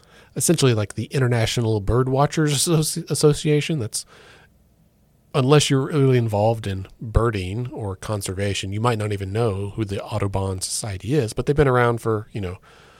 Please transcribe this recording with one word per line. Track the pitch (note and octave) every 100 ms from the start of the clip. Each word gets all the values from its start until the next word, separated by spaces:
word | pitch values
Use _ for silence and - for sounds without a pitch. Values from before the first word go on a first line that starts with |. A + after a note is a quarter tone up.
| _ - - -
essentially, | - E3+ C3
like, | A2 G#2 -
the | A2
International | D3 B2 A#2+ A2 - A2+ G#2+
Birdwatchers | F#2+ A#2 B2+ C3 C#3+ - D3+
Associ-, | C#3 F3 D#3 D3+ E3 F3
Association. | D3+ D3+ D3 D3+ D3 C#3+ D#3+
That's, | G#2+ - - - - - - _ _ _ _ _ _ _ _ D3
unless | B2+ D3 -
you're | C#3 C3+
really | D3+ C3+ B2+
involved | A2+ G2+ A2 A#2 G2+
in | F#2+ G2 -
birding | A2+ G#2+ A#2 G#2 F2+ G#2+ B2
or | - G#2 F#2+
conservation, | - G#2+ F#2+ F#2+ G2+ F#2+ G2
you | G#2
might | A#2+ A2
not | G#2
even | G2+ F#2+
know | G#2 A#2+ G2 G2+ A2+
who | G#2
the | G2
Audubon | - G#2+ G2 G2 G2 F#2
Society | - - A2 F#2+ G2+
is, | D3+ A2
but | - -
they've | D3
been | C#3+
around | B2 A#2+ A#2
for, | A#2 A2 G#2+
you | A2+
know, | F#2 F2+ - - -